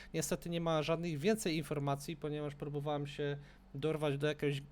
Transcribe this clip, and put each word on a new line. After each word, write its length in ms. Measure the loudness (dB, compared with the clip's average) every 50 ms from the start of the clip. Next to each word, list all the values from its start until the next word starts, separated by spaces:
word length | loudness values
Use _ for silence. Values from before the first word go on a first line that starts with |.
| -10 -4 -2
Niestety 360 | -2 0 0 0 -2 -2 0
nie 100 | 0 2
ma 220 | 2 4 4 4
żadnych 360 | 4 2 2 2 0 0 0 2
więcej 380 | 4 4 4 4 2 2 2
informacji, 600 | 0 0 0 0 0 2 2 0 0 -2 -6 -6
ponieważ 380 | -4 -4 -4 -2 -2 -2 -4 -4
próbowałem 520 | -6 -6 -4 -4 -2 -2 0 0 -2 -2
się 300 | -4 -4 -2 -2 -2 -2 -4 -8 -14 -20 -20 -16 -12 -6
dorwać 440 | -2 0 0 0 2 2 2 2 2
do 80 | 2
jakiegoś, 360 | 0 2 2 2 2 2 0 -4 -8